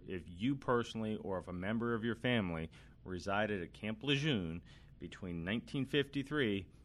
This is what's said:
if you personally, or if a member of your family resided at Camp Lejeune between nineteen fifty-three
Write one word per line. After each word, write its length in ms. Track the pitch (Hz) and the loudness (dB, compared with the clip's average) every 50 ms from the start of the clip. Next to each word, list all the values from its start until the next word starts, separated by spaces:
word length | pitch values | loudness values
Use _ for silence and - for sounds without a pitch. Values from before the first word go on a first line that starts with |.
| - | -8
if 160 | - 95 90 78 | -6 -6 -6 -6
you 280 | 90 87 87 110 135 143 | -8 -6 0 2 2 2
personally, 640 | 139 - 135 123 120 113 - - 113 110 110 107 101 | 2 2 2 2 2 2 0 -2 -4 -2 -2 -2 -2
or 160 | - 98 95 90 | -2 -2 -2 -2
if 100 | 82 90 | -2 -4
a 40 | |
member 400 | 90 90 92 101 113 113 117 120 | -4 -2 -2 0 0 0 2 2
of 120 | 117 110 113 | 0 2 2
your 100 | 120 107 | 0 0
family 560 | - - 127 123 113 98 87 82 80 80 - - - - - - - - | 2 2 4 4 4 4 2 0 0 -2 -4 -8 -14 -20 -20 -20 -14 -8
resided 580 | 92 92 87 82 98 98 104 110 104 107 92 | -6 -6 -4 0 2 2 2 4 2 2 -2
at 100 | 85 78 | -2 -6
Camp 320 | - - - 107 110 107 - | -8 -6 -4 -4 -4 -2 2
Lejeune 580 | 139 143 139 147 160 131 101 87 80 82 87 - - - - - - - - | 2 2 4 4 4 4 2 2 0 -2 -4 -8 -12 -18 -18 -18 -20 -14 -12
between 440 | - 85 - - 101 90 85 82 82 | -12 -12 -10 -8 -6 -4 -4 -2 0
nineteen 400 | 92 110 120 - - - 139 127 | 0 0 -2 -2 -2 -2 -2 -2
fifty-three 800 | - - 143 139 143 - 139 135 - 151 151 127 107 101 98 92 - - - - | 2 2 2 2 2 0 -4 -2 0 2 2 4 4 4 2 -2 -4 -14 -20 -20